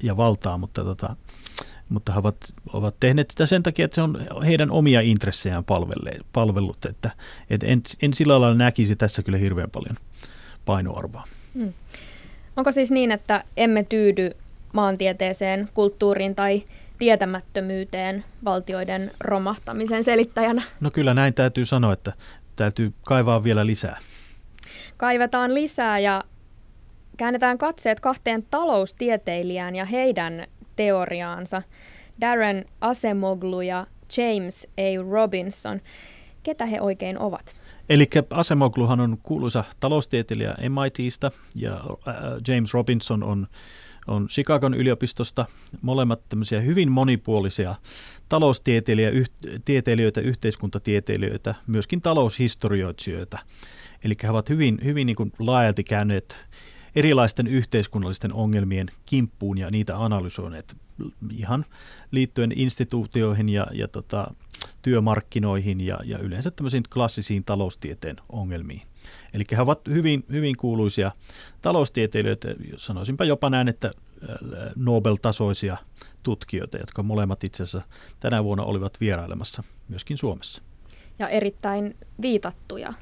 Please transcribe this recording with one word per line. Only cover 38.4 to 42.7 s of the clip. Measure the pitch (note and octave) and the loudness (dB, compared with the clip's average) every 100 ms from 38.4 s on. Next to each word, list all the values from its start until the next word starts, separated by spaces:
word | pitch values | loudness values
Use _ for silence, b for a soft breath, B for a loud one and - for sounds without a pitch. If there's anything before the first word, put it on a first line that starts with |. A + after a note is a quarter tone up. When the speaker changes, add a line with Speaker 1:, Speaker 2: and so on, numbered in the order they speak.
| E3+ D3 C3+ B2 A#2+ B2 | 2 4 4 4 2 4
Speaker 1:
on | A#2+ A2 | 2 0
kuuluisa | - D3+ B2 A2+ G2+ - | -4 -2 0 -2 -4 -4
taloustieteilijä | C#3 D3+ - A#2+ A2 A2 G#2 - B2 | 0 0 2 -2 0 -2 -2 -2 -2
M | C3+ C3+ | 0 -2
I | |
T:stä | - B2 - C#3 b b | -2 -4 -2 -4 b b
ja, | A#2 A#2 G2+ - - - | -8 -6 -6 -8 -10 -10
ää, | A#2 C3 A#2+ A#2+ | -8 -8 -6 0
James | B2+ A2 | 0 2